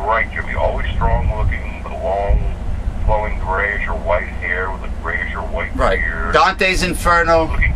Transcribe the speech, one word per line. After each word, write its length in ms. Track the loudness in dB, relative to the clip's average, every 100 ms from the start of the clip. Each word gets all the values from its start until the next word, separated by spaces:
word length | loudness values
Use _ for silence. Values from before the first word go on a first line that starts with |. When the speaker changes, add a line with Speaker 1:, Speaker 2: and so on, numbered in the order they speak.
| 0
Speaker 1:
right, 220 | 0 0
Jimmy. 220 | -4 -4
Always 360 | -2 0 0 -2
strong-looking, 880 | 0 2 2 2 2 0 0 -4 -8
with 80 | -8
a 100 | -6
long, 520 | -2 0 2 2 2 -2 -4 -2 -4 0
flowing 340 | 2 2 0 -2
grayish 460 | -2 0 0 -2 -2
or 80 | -2
white 240 | 0 0
hair, 460 | -2 -4 -4 -2 -2
with 120 | -4
a 60 | -6 -6
grayish 320 | -4 -4 -4
or 80 | -6
white 320 | -4 -4 -4 0
Speaker 2:
Right. 220 | 2 2
Speaker 1:
beard. 340 | 0 -2 2
Speaker 2:
Dante's 500 | 4 4 4 2 2
Inferno. 640 | 0 0 4 4 4 4 4
Speaker 1:
Looking, 260 | 2 2